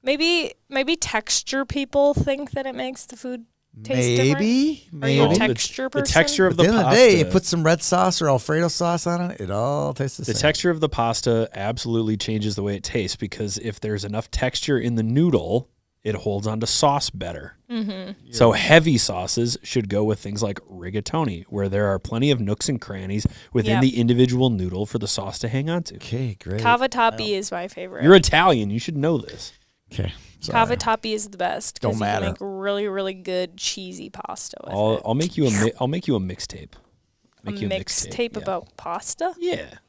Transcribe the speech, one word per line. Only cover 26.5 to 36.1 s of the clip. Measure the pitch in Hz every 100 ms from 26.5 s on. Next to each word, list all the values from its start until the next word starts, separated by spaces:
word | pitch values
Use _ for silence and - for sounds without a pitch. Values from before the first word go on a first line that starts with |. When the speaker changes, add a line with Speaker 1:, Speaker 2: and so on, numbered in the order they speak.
| 101
Speaker 1:
Cavatappi | 226 240 262 247 226 220
Speaker 2:
Well, | 214
Speaker 1:
is | 196 202
my | 175 185
favorite. | - 185 165 156
Speaker 3:
You're | 190
Italian. | - 156 180 135 104
You | 110
should | - 151
know | 151 151
this. | - - - _ _ _ _
Speaker 2:
Okay, | - - - - -
sorry. | - 233 190 240
Speaker 1:
Cavatappi | 233 220 220
is | 214 208
the | 196
best | 175 - - -
'cause | 117
Speaker 2:
Don't | 107
Speaker 1:
you |
Speaker 2:
matter. | 104 104 98
Speaker 1:
can |
make | -
really, | 196 190 196 202 208
really | 196 190 190
good | 185 185 180 185
cheesy | - - 185 185 185
pasta | - - - - -
with | -
Speaker 3:
I'll, | 98 107
Speaker 1:
it. | 113
Speaker 3:
I'll | - 123
make | 175 -
you | 139
a |
mi-, | 101 110 -
I'll | 127
make | 165
you | -